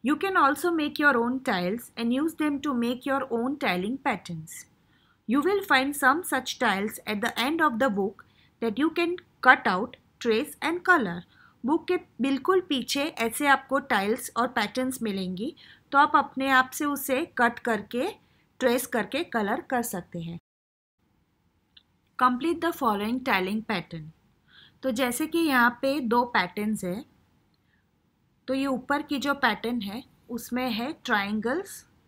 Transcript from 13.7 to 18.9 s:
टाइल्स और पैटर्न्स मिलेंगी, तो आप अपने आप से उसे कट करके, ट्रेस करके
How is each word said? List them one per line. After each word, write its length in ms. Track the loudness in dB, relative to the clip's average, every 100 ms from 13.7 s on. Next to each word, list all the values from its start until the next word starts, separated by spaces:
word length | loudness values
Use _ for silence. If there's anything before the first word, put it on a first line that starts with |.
| -2
टाइल्स 520 | 0 0 0 -2 -4 -4
और 120 | -2
पैटर्न्स 540 | 0 -2 -2 -4 -4
मिलेंगी, 540 | -4 -4 -4 -6 -8 -10 -20 -20 _
तो 60 | 4
आप 140 | 6 4
अपने 320 | 2 -2 2
आप 220 | 4 2
से 140 | -2
उसे 500 | -4 -4 -2 -2 -2 0
कट 200 | 0 2
करके, 520 | -2 -2 -2 -4 -4 -6 _ _ _ _
ट्रेस 260 | 2 2
करके 380 | 0